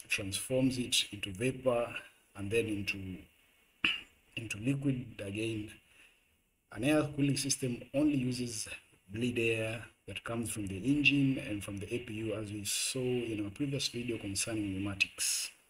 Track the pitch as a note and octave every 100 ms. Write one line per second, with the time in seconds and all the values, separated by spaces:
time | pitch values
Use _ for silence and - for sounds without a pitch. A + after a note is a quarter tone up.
0 | - - G2 F#2+ - C3 C3 B2 A2+ -
1 | - G2+ G#2 F#2 B2+ B2+ B2+ A#2+ A#2 -
2 | - _ _ - G2 A2+ A2 G2+ G2 G2
3 | F#2 F2+ - _ _ _ _ _ - -
4 | - _ _ - A2 G2+ A#2+ C#3 C#3 B2
5 | G#2+ G#2 G2+ G#2 A2+ A2 G#2 - _ -
6 | - _ _ _ _ _ - G#2 C3 D#3
7 | C#3+ C#3 C#3 C3 C3+ - B2+ A#2+ - C#3
8 | D3+ C#3 B2+ B2 A#2+ G#2+ - - _ _
9 | - G#2 B2 A#2+ A2+ A2+ A2 A2+ - _
10 | - F#2+ - A#2 A2+ G#2+ G2 F#2+ A#2+ D3
11 | C#3 C#3+ C3+ B2+ G2+ G#2 G2 G2 G2+ A#2+
12 | A#2 A2 A2 G#2 G#2 G#2 G2 - - C3
13 | B2+ B2 A#2 G#2+ G#2 - C#3+ C#3 - A#2+
14 | A#2+ A2 G2 G2 - A2 G#2 F#2+ G2+ F#2+
15 | - - - - - -